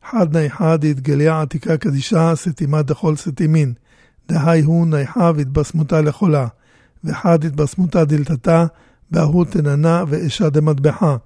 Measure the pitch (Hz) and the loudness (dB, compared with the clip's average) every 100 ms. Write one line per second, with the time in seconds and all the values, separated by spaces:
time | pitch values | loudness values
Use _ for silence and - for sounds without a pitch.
0 | - 240 170 160 151 - 160 165 151 143 | -6 -2 0 0 -2 -2 0 0 0 -2
1 | 135 143 151 160 151 151 - 160 143 139 | -2 0 0 0 -4 -6 -4 -2 -2 -4
2 | 131 160 165 165 190 151 139 156 139 151 | -2 0 2 0 -4 -6 -2 -2 -2 -2
3 | 170 151 - 135 160 160 143 120 _ _ | -2 -2 -6 -2 0 2 0 -4 _ _
4 | _ _ _ 165 147 165 151 165 170 151 | _ _ _ 0 2 2 4 2 2 0
5 | 139 - 170 156 139 139 147 160 151 160 | -2 0 0 2 0 -2 -2 -2 0 0
6 | 151 - 190 147 120 - _ _ _ _ | 0 0 0 0 -2 -8 _ _ _ _
7 | 160 151 - 170 160 143 147 - 180 175 | -8 -4 2 2 2 -2 -4 -2 -2 2
8 | 156 151 143 147 185 165 170 _ _ _ | 2 0 0 -4 2 2 2 _ _ _
9 | _ 165 156 170 175 170 147 143 160 170 | _ 0 2 2 0 0 0 2 2 2
10 | 180 151 160 - 165 147 151 143 143 139 | 0 -4 -4 -2 0 2 2 2 0 0
11 | 175 131 | 0 -2